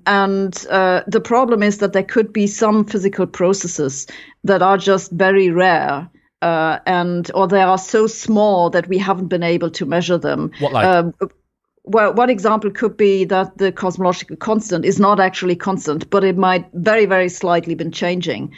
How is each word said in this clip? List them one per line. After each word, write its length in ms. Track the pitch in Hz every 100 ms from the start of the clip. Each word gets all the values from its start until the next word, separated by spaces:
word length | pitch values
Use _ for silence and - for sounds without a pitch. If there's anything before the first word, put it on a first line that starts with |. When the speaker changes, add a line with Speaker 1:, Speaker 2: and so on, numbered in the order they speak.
Speaker 1:
and, 640 | - 202 196 196 196 - -
uh, 320 | 190 185 180 -
the 120 | 220
problem 440 | - 240 254 233
is 160 | 208 202
that 140 | 202
there 100 | 196
could 280 | 190 240 214
be 140 | 220
some 400 | 202 - 220 214
physical 400 | 208 208 196 196
processes 800 | 175 - 180 196 175 - 139 135 - - - _
that 180 | 175 190
are 160 | 180 196
just 340 | 190 190 185
very 380 | 170 190 196 185
rare, 600 | 170 185 160 139 139 143 _ _ _
uh, 360 | 170 165 160 151
and, 460 | - 180 175 175 170
or 140 | - 190
they 140 | 196
are 160 | 185 185
so 280 | - 220
small 640 | 220 - - 214 208 185 170
that 180 | 175 175
we 100 | 190
haven't 300 | 196 185 175
been 160 | 180
able 260 | 170 170 170
to 140 | -
measure 320 | 185 170 170 175
them. 340 | 147 143 - -
Speaker 2:
What, 140 | 143
like? 120 | 185
Speaker 1:
Um, 280 | 185 180 170 - 196 _ _ _ _ _
well, 280 | - 220 208
one 160 | 196 247
example 400 | 220 208 214 214
could 280 | 202 220 214
be 260 | 202 196
that 320 | 180 190 190 -
the 140 | 190
cosmological 640 | 180 185 170 185 175 -
constant 480 | 156 - 220 - 175
is 160 | 180 190
not 220 | 202 208
actually 340 | 185 - 180
constant, 540 | 175 196 190 - 151 -
but 140 | 202
it 140 | 190 180
might 280 | 185 185 175
very, 320 | 175 175 220
very 240 | 202 190 180
slightly 460 | 175 180 170 170
been 160 | 160 165
changing. 640 | - 175 180 175 104 -